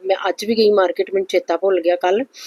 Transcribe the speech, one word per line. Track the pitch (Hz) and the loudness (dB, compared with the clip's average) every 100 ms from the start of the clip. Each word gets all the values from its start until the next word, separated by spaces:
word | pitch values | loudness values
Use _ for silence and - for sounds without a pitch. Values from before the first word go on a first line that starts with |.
ਮੈਂ | 185 190 196 | -2 -2 -2
ਅੱਜ | - | -4
ਵੀ | 208 226 | -2 2
ਗਈ | 214 | 4
ਮਾਰਕੀਟ, | 202 180 185 185 | 4 2 0 -2
ਮੈਨੂੰ | 190 190 | -2 -2
ਚੇਤਾ | 185 - 165 | -2 -2 -2
ਭੁੱਲ | 196 185 | 0 0
ਗਿਆ | 165 175 | 0 0
ਕੱਲ੍ਹ, | 180 202 262 - | 0 0 -2 -10